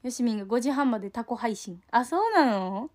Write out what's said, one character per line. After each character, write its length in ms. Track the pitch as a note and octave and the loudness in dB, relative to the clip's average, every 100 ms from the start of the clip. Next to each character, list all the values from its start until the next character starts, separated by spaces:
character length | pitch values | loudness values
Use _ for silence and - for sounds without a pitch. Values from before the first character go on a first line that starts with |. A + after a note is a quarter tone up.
よ 80 | B3+ | -8
し 100 | A#3+ | -2
み 120 | A#3+ | 0
ん 40 | G#3+ | 0
が 60 | G3 | -2
五 140 | A#3 | -2
時 120 | B3 | 0
半 200 | C#4 C#4 | 0 0
ま 80 | A3 | 0
で 100 | G3 | -4
タ 140 | A#3 | -8
コ 120 | A3+ A#3+ | -6 -4
配 200 | A#3 G3+ | -4 -4
信。 260 | - F3 _ | -10 -14 _
あ、 160 | A#3+ B3 | 0 2
そ 240 | E4+ A4 | 0 4
う 40 | |
な 120 | G#4 C#4 | 4 4
の？ 460 | G3+ F#3 F#3+ C#4+ | 2 -2 -4 -8